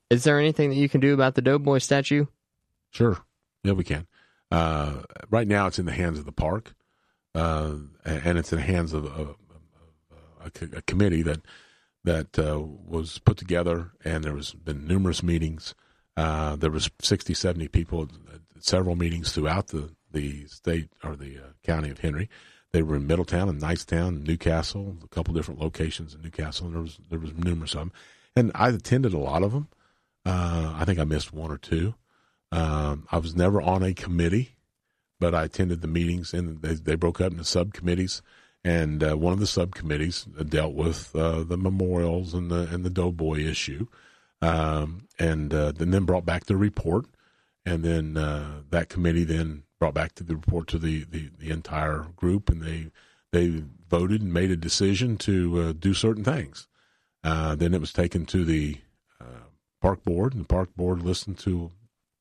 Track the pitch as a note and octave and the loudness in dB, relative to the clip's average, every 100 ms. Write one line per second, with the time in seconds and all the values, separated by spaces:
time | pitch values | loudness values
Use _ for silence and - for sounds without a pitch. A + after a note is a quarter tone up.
0 | - A#2+ C#3 D3 D3+ D3+ D3 C3+ C#3+ C#3+ | 0 2 4 4 4 2 2 2 2 4
1 | C3+ C#3 C3 C3 B2+ C#3+ C#3+ C#3 - C#3+ | 4 6 4 4 4 4 4 2 4 2
2 | C3+ D3 C#3+ _ _ _ _ _ _ - | 4 2 0 _ _ _ _ _ _ 2
3 | A#2 F#2+ - _ _ _ G2 F#2+ F2 D2+ | 2 2 -4 _ _ _ 0 0 0 -4
4 | F2 _ _ _ - E2 E2 D#2 D2 C#2+ | -6 _ _ _ 0 2 2 2 -2 -4
5 | - - - A2 G#2+ G#2 G2 F2 F2 - | -10 -18 0 2 4 2 2 0 -2 0
6 | F2 D#2 D2 - D#2 G2 - - _ _ | -2 -2 -6 -2 0 -2 -6 -20 _ _
7 | _ _ _ E2 E2 D#2 D#2 D2+ D2 - | _ _ _ -2 0 0 -2 -6 -10 -12
8 | - D#2 D#2 E2+ D#2+ E2+ C#2 F2+ E2+ D#2 | -6 -2 2 2 2 0 0 0 0 -4
9 | D2 D2+ D2+ - _ D#2+ _ _ D#2+ _ | -6 -6 -10 -12 _ -20 _ _ _ _
10 | _ - - - D#2+ - E2+ - - F#2 | _ -20 -20 -20 -18 -12 -12 -10 -4 2
11 | G2+ E2 E2 D#2 - - - _ _ _ | 4 4 2 -2 -6 -20 -20 _ _ _
12 | F2 E2 D2+ - D#2 D2+ D#2 C#2+ E2+ E2 | -2 0 -2 -2 0 -2 -6 -12 -8 -6
13 | D#2+ - - G#2+ F#2 F2 F2 E2+ E2+ - | -6 0 4 4 2 0 2 0 -4 -10
14 | - E2 D#2 D2 C#2+ D#2 D#2+ D2 D2 F#2+ | -4 -4 -2 -6 -8 -12 -8 -6 0 2
15 | F#2+ D#2+ F2 E2 D#2+ D#2+ - - _ _ | 2 2 2 2 0 -4 -12 -18 _ _
16 | _ - D#2+ D#2 D2+ D2+ D#2+ D#2 - - | _ -2 -2 0 -2 0 0 0 -4 -2
17 | - G2 - E2+ F#2+ F2 D#2 - E2 E2+ | 0 0 0 -2 0 -2 2 0 0 -4
18 | D#2 - - - _ - - F#2 F2+ F2 | -6 -10 -20 -20 _ -18 -2 0 2 2
19 | E2+ E2+ E2+ - D#2 F2 G2+ D#2+ D2+ D#2+ | 0 -2 -4 -2 0 0 -2 -6 -8 -12
20 | _ D#2 D2 C#2+ D2 - - E2 D#2 _ | _ -6 -6 -8 -14 -8 -2 -2 -4 _
21 | D#2 C#2+ C#2 C#2 C2+ - - E2 D2+ C2 | -12 -12 -12 -16 -20 -10 -4 -2 -2 -4
22 | E2 D2 G#2 - - _ _ F2 D#2 D2 | -4 -2 -6 -10 -20 _ _ 0 2 0
23 | C#2+ E2 E2+ F2 G2 D2 D2+ E2+ - E2 | 2 0 0 0 0 -2 -2 -4 -2 -2
24 | F2+ E2 D2 E2+ - E2 D#2+ G2+ G2+ F2+ | 0 -2 -2 -2 2 0 0 -6 -8 -12
25 | D#2+ - E2 E2 D2+ C#2 D#2+ - D#2+ - | -10 -6 -2 -2 -4 -4 -6 -4 -4 -6
26 | D#2+ D2+ D#2+ - D2+ D2 F2 E2 E2 - | -12 -14 -14 -8 -8 -6 -6 -6 -8 -12
27 | - E2 D#2+ D#2+ F2 E2 D#2+ - E2 - | -10 -8 -8 -4 -2 -2 -4 -6 -8 -10
28 | - - _ - A#2 - A#2 A2+ - B2 | -20 -20 _ 2 2 4 2 2 2 2
29 | C3 F2 C2+ D2+ G2 B2 D3+ _ _ _ | 2 0 0 2 2 0 -6 _ _ _
30 | _ _ - F2+ F2 E2+ D#2+ D#2+ E2 F2 | _ _ -2 0 0 0 -2 -2 0 2
31 | D2+ D2+ - D2+ D#2+ C#2+ - E2 F#2 A#2 | 2 0 -2 -8 -8 -8 -2 -2 0 -4
32 | _ _ _ _ _ E2+ D#2+ D2+ D2 D2 | _ _ _ _ _ 0 0 0 -2 -4
33 | D2+ F2 E2 E2 F2+ G2+ D#2 F#2 F#2 F#2 | -4 -4 -2 2 4 4 2 2 2 -2
34 | - E2+ E2+ G2 B2+ _ _ _ _ _ | -2 0 2 2 -2 _ _ _ _ _
35 | _ - F2 E2+ D#2+ - F#2 F2 D#2+ E2 | _ -2 0 2 0 0 0 0 -2 0
36 | E2+ F2 F2 F2 F2 D#2+ D#2+ D#2+ D#2+ D#2+ | 0 -2 -4 -4 -4 -6 -4 -4 -2 0
37 | E2+ E2+ F#2 E2+ E2 F#2 F2+ - F2 F2 | 2 0 -2 -2 -2 0 0 -2 -2 0
38 | F#2 - - _ _ _ F2 E2+ D#2 D2+ | 0 -6 -14 _ _ _ 0 2 2 0
39 | D#2 D#2 E2 F#2 G#2 - F2 F#2+ D#2 D2 | 0 2 2 2 0 0 -2 -2 -4 -2
40 | D#2+ E2+ - D2+ D#2 D2+ D#2 D#2+ E2 D#2 | -2 -4 -8 -10 -2 0 0 0 -2 -2
41 | - D#2+ E2 D#2+ E2 F2+ F#2+ F#2+ F#2 F2+ | -4 -2 0 0 -2 -2 0 0 0 0
42 | E2+ E2+ F2+ F2 F2 F2 E2+ F2 F2+ F2+ | 0 0 -2 -4 -2 -2 -2 -2 -2 0
43 | F2 E2+ D#2+ D#2 D#2 D#2 - C#2+ A#2 _ | 0 0 -2 -2 -2 -4 -6 -6 -10 _
44 | - _ _ _ E2+ E2 D#2 D#2 D2+ E2+ | -20 _ _ _ 0 2 2 0 -2 -6
45 | - - E2+ D#2+ D2+ D2+ D2 D2+ E2 F#2+ | -12 -2 0 0 0 0 0 0 2 2
46 | F2+ F2+ E2+ F2 - G2 G2+ - E2 F2+ | 4 2 0 -2 0 2 2 0 0 0
47 | C3+ _ _ _ _ _ - E2+ E2 E2 | 0 _ _ _ _ _ -4 0 2 0
48 | D#2 D#2 D2+ D2 D2 D2 - E2+ E2+ - | 0 -2 -2 -2 -6 -12 -2 -2 0 0
49 | E2+ E2+ E2 D#2+ D#2+ D2+ - - E2 D2 | 2 4 2 2 -2 -6 -14 -2 0 0
50 | E2 - E2+ D#2+ - F2 E2 E2+ D#2+ D#2 | -2 -6 -8 -4 0 0 0 -2 0 -2
51 | D2+ D#2+ D2 - D2+ D#2 - D#2 D#2 D2+ | -4 -10 -10 -10 -8 -6 -6 -4 -2 -4
52 | D#2 F2 F2+ G2 - E2 D#2+ E2 D#2+ - | -6 -4 0 2 2 0 0 -6 -8 -16
53 | _ _ _ F2 F2 D#2+ D2+ - - E2+ | _ _ _ 2 4 2 -4 -14 0 2
54 | F#2 A2 G#2 E2+ F#2 F2+ E2 - G2 G2 | 2 0 2 2 2 0 -2 0 2 2
55 | B2 G#2+ - G2 F2 E2+ E2 D#2+ F#2+ G2 | 0 0 0 2 2 2 0 0 0 2
56 | A2+ G#2+ G#2 D3+ D2 - - _ _ _ | 2 2 0 -2 -4 -12 -20 _ _ _
57 | _ _ D#2+ D#2+ D#2+ D#2 E2+ F2+ D#2 - | _ _ -2 0 0 2 2 2 0 0
58 | F2 F#2 D#2 F#2 E2 D#2+ D2 C#2+ - _ | 0 0 0 0 2 2 0 -6 -14 _
59 | _ - - A#1+ A#1 _ _ _ - G2 | _ -20 -20 -20 -20 _ _ _ 2 2
60 | - F2 A2+ C3 E2 F2 F#2 - F2+ F2+ | 0 0 0 0 0 0 0 -2 -2 0
61 | E2+ F#2 - F2+ - F2+ E2+ F2+ A2+ _ | 0 -2 -4 -6 -2 -2 -4 -12 _ _
62 | _ _ | _ _